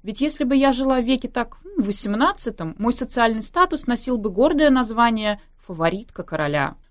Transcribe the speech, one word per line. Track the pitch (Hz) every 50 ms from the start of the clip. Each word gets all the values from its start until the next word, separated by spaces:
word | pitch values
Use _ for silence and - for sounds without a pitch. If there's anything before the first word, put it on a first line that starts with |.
| -
ведь | 196 226 -
если | 277 302 294 - 294
бы | 247 277
я | 269 269 269
жила | 254 247 269 269 262 254
в | 233
веке | 233 262 254 - -
так, | - 262 226 - - - -
м, | 370 403 359 208
восемнадцатом, | 196 202 - - 208 208 220 269 359 403 - - 233 - - 165 160 165 -
мой | 202 233 247
социальный | - 254 240 - 254 233 226 226 220
статус | 220 - - 339 370 359 330 285 - -
носил | 240 240 - 262 247 226
бы | 202 214
гордое | 180 190 254 311 302 285 302 294
название | 262 262 247 214 226 226 233 233 226 220 214 208 208 208 - - - _
"фаворитка | _ - 180 160 165 165 180 196 233 - - -
короля", | 165 - 165 156 151 147 147 147 139 127 - - - _